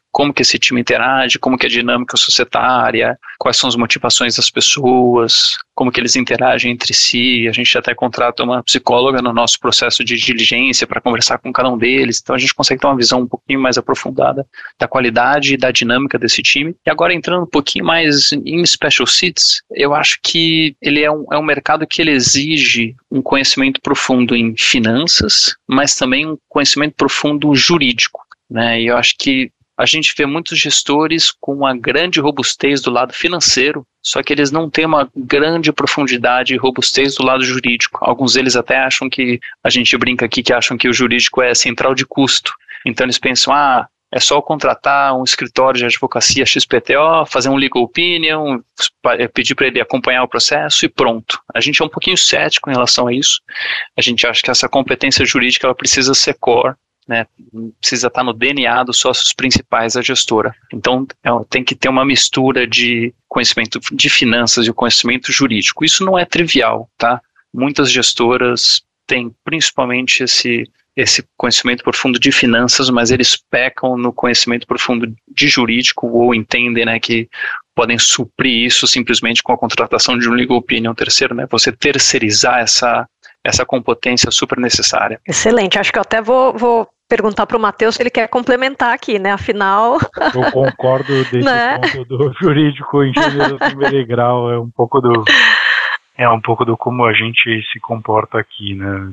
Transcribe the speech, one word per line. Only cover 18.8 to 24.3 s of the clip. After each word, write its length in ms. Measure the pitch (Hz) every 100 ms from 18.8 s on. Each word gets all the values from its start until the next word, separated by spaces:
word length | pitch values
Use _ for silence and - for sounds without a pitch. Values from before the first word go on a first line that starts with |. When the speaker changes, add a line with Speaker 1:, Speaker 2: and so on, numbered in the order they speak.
| 151 - 120
Speaker 1:
seats, 560 | - 180 - - - -
eu 220 | - 143
acho 240 | 151 147 -
que 540 | - 165 165 160 156 -
ele 200 | 151 147
é 80 | 151
um, 160 | 151 -
é 40 | 151
um 60 |
mercado 420 | 156 143 - 156 156
que 140 | -
ele 120 | 160
exige 840 | 139 117 139 151 156 123 120 117 131 _
um 100 | 139
conhecimento 580 | - 135 135 - 135 135
profundo 520 | - 135 - 127 117